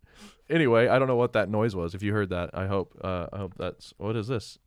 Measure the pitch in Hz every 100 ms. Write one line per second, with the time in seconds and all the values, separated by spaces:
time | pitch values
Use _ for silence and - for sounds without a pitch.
0 | _ - - _ - 165 139 113 117 123
1 | 131 120 123 110 95 107 113 95 85 92
2 | 101 107 98 90 87 - 95 98 87 -
3 | 95 90 85 98 95 - 90 - - -
4 | 101 113 104 123 - -